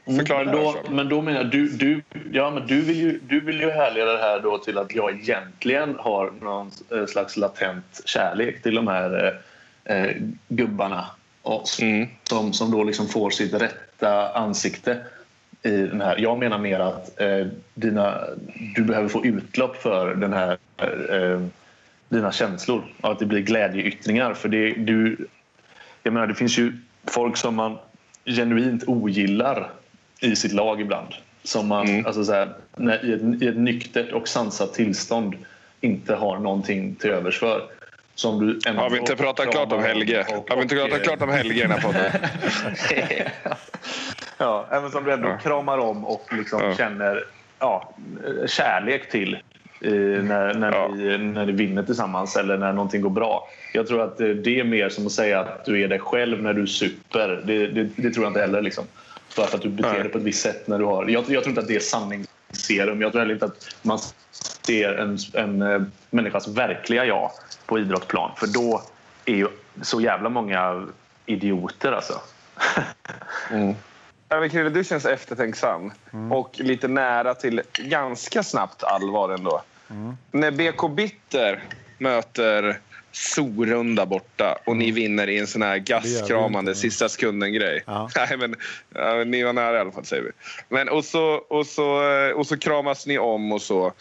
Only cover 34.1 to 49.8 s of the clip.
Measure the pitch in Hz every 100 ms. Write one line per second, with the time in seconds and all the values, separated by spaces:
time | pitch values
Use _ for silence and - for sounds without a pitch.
34.1 | 117 113 131 110 - 98 - 110 95 -
35.1 | 117 107 92 - - - _ 123 98 -
36.1 | 104 104 95 104 98 95 98 98 98 107
37.1 | 95 90 - 117 110 - - - - _
38.1 | - 117 107 107 113 117 110 120 123 120
39.1 | 131 139 131 135 117 139 110 113 107 110
40.1 | 113 95 104 104 123 127 139 139 143 170
41.1 | 151 143 139 113 113 113 104 110 95 95
42.1 | 190 165 - 359 - - 190 - 143 -
43.1 | - - - - - - - - - -
44.1 | - - - 127 107 104 139 143 143 139
45.1 | 135 113 95 156 147 143 139 117 107 107
46.1 | 110 - 113 104 107 104 92 113 101 101
47.1 | 101 - - - - 131 95 - - -
48.1 | - - 131 127 - 131 92 101 135 -
49.1 | 113 95 98 - - - -